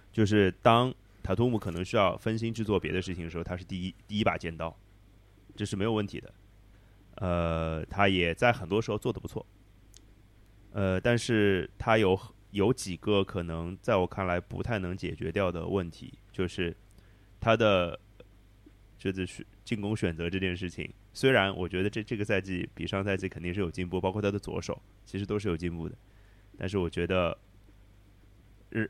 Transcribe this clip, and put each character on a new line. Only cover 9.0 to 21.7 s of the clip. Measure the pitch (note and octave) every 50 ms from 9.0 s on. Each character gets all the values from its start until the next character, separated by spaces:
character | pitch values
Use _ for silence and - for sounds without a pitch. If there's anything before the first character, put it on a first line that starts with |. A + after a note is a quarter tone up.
| - B2 A2
得 | -
不 | - -
错。 | - A2 - - - - _ - - - - - - - - - - - - - _ - - - - - - - -
呃， | G2+ G2 F#2+ F#2 F#2
但 | - A#2+ A#2+
是 | A#2 - - A#2+ A2 G#2 G2+ G2 F2+ E2 - - -
他 | - A#2 A2+ A2+
有， | G#2+ F#2 F#2 F#2+ - - - - - -
有 | - G2+ F#2+ G#2+ B2+
几 | - - G2 F2+
个 | E2 - G#2 G#2 G2 F#2+
可 | - - F#2 F2
能 | E2+ E2 E2 E2+ E2+ F#2+ F#2+
在 | - - A#2
我 | F#2+ F2+
看 | F2 - - F#2+
来 | F#2 F2 F2+
不 | F2+ - - -
太 | - - A#2 G#2
能 | F#2 F2 F2+
解 | F#2+ - F2 -
决 | D#2+ - E2
掉 | E2 G2+ G2 F2+ F2
的 | E2+ E2
问 | F2 F#2 G2 F2+ E2+
题， | E2 - - - - - - - -
就 | - F#2 F2
是 | - - F2+ E2+ - - - - - - - - - - - - - -
他 | - A2+ A2+
的， | A2 A#2 G#2+ G2+ F#2 F2 E2+ - - - - - - - - - - - - - - - - - - - - - -
就 | - G2+ F#2
是 | F#2+ F#2
选-， | F2 - - - - - - -
进 | - B2 G#2+
攻 | G2+ G2+ A2
选 | A2 - F2+ E2+
择 | D#2+ E2+ F2
这 | E2+ F#2+
件 | F#2 F#2 F2+
事 | F2+ G2 F2
情。 | - - E2+ - - - - - -
虽 | - - C3+
然 | C3 A2+ F#2+ G2 G2
我 | - F2+
觉 | E2+